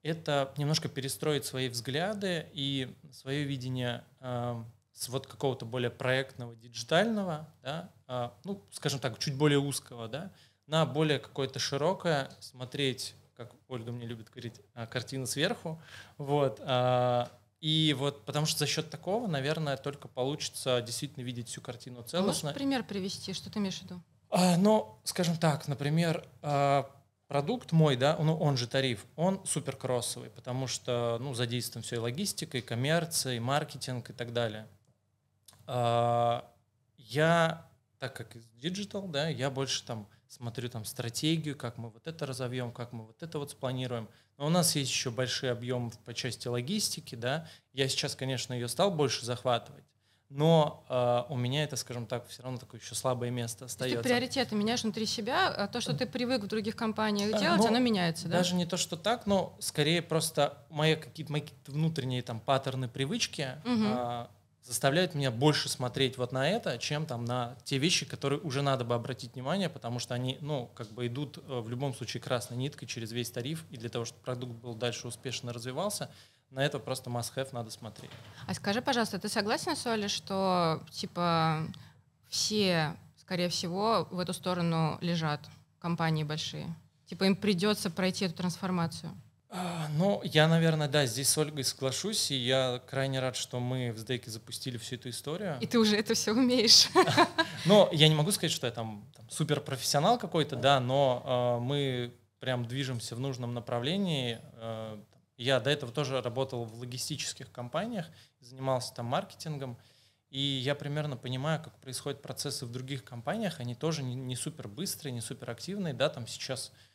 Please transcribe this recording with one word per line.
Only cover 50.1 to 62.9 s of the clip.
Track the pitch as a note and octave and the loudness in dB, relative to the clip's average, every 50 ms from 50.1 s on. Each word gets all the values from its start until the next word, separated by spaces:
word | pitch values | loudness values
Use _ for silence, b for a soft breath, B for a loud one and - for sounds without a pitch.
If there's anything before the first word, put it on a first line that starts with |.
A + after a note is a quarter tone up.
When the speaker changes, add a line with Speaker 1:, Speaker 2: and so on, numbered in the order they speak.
| _ _ _ _ | _ _ _ _
Speaker 1:
но, | C#3+ C#3 D3+ D#3+ E3 D#3+ D3+ - - - - - | -2 2 6 8 8 8 8 4 2 -8 -8 -2
а, | C3 B2+ B2 A#2+ B2 A#2+ B2 - | 0 2 4 4 4 4 2 0
у | C#3 B2+ | -2 -2
меня | B2 B2 C3 D3 D3+ | 0 0 2 0 0
это, | C#3+ - | 0 -2
скажем | A2+ - - B2 A#2+ A#2 - | -8 -6 -6 -8 -8 -6 -4
так, | C3 A#2+ - - | -6 -6 -6 -8
всё | - - - | -16 -12 -10
равно | C3 B2+ B2 | -10 -8 -10
такое | - - - A2+ | -10 -14 -18 -16
ещё | - - - | -14 -10 -10
слабое | - - C3 B2+ A#2+ B2 A#2+ | -2 0 0 0 2 0 -2
место | B2 B2 A#2+ A#2 A#2 - | -2 -2 -2 -4 -6 -10
Speaker 2:
То | C3 | -10
есть | B2 - - | -12 -8 -4
ты | B2+ | -2
Speaker 1:
остаётся. | B2+ B2 A#2+ A#2 | -2 0 0 2
Speaker 2:
приоритеты | B3 B3 A#3+ A#3+ B3 - C#4 A#3+ A#3+ G#3+ | 2 2 2 2 0 0 -2 -2 0 0
меняешь | G#3 G3+ G#3+ A#3+ B3 - | 0 2 2 0 0 -2
внутри | A3+ G3 A3+ A3 | -2 -2 -2 -2
себя, | G#3 - - G#3+ A3 C4+ E4+ F#4+ E4 | -2 -2 -2 -2 0 2 2 2 2
а | - - G3+ G3 | 2 0 -4 -2
то, | - A#3+ | -2 -4
что | - - D#3+ | -2 -2 0
ты | C#3 B3+ | 0 -2
привык | B3 - B3+ B3 A#3 C4 B3+ G3+ | -2 -2 -2 0 0 0 0 0
в | G3 | -2
других | G#3+ A3 G#3 G#3+ G#3+ - | -2 -2 -2 -2 -4 -2
компаниях | A#3+ A3 G#3+ - G#3+ G#3+ G#3 G3+ G3+ G#3 G#3+ | -2 -2 0 0 0 2 2 2 2 2 2
Speaker 1:
А, | G#3+ | 2
Speaker 2:
делать, | G3 G#3 A#3 F#3+ | 4 4 6 6
Speaker 1:
ну, | G#3+ A#3+ | 6 6
Speaker 2:
оно | A3 A#3+ | 6 6
меняется, | B3+ A#3+ A3 F#3+ F3 E3+ E3 - - E3 | 4 4 4 4 2 2 0 -2 -2 2
да? | E3 F3 | 4 4
Speaker 1:
даже | F3+ F3 F3+ | 4 4 4
не | F3+ F3 | 2 2
то, | E3 - F3 | 0 0 -2
что | - - - E3 | -2 -2 -4 -2
так, | - G#3 A#3+ A#3 - G3+ | 0 0 0 0 2 2
но | G3+ F#3+ E3+ - - - | 4 4 2 0 -6 -8
скорее | - - - - D3 D3 E3 F3 | -8 -4 0 2 4 4 4 2
просто | D#3+ - D#3 D#3+ D#3 - - - C#3+ C#3+ - - - _ | 2 2 0 0 0 0 2 2 2 2 2 -6 -20 _
мои | D#3+ D3 D3+ D#3+ D#3 | -2 2 4 4 4
какие-то, | D#3 D#3 - - - D3+ B2 C#3+ | 2 0 -12 -12 -12 -8 -4 -4
мои | D3+ | -4
какие-то | D3+ - - - _ - | -4 -4 -16 -18 _ -8
внутренние | C3+ D3 D#3+ D#3+ D#3+ D#3+ B2 C3 B2+ B2 B2 | -2 0 0 2 0 0 -2 0 -2 -2 -2
там | - A#2 A2 | -4 -8 -6
паттерны, | - - C#3 C3 C3 C3+ B2+ C3 C3 | 0 2 2 2 2 0 -2 -2 -4
привычки, | A#2+ | -4